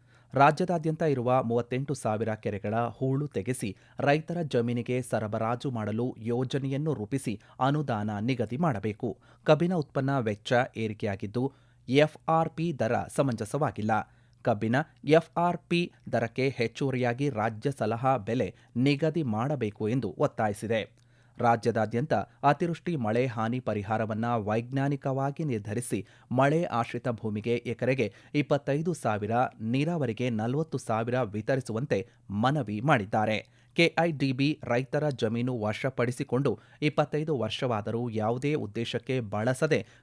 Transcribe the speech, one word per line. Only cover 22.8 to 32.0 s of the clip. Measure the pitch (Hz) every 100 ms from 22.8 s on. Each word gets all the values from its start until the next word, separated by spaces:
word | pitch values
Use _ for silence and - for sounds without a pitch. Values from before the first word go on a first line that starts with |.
| - 156
ಮಳೆ | 107 117 131
ಹಾನಿ | 107 110 127
ಪರಿಹಾರವನ್ನ | 117 104 98 110 110 110 117
ವೈಜ್ಞಾನಿಕವಾಗಿ | 117 101 113 120 135 139 143 139 135 139 143
ನಿರ್ಧರಿಸಿ, | 156 113 104 113 - 104 - - _
ಮಳೆ | 123 143 160
ಆಶ್ರಿತ | 175 117 117 127 127
ಭೂಮಿಗೆ | 113 110 104 117
ಎಕರೆಗೆ | 120 123 113 123 135 101 - -
ಇಪ್ಪತ್ತೈದು | 147 135 143 - 143 170
ಸಾವಿರ, | 160 120 104 104 117 127 -
ನೀರಾವರಿಗೆ | 110 131 156 175 120 110 127
ನಲವತ್ತು | 110 117 139 160 135
ಸಾವಿರ | - 110 117 127
ವಿತರಿಸುವಂತೆ | 110 107 120 131 - 110 143 104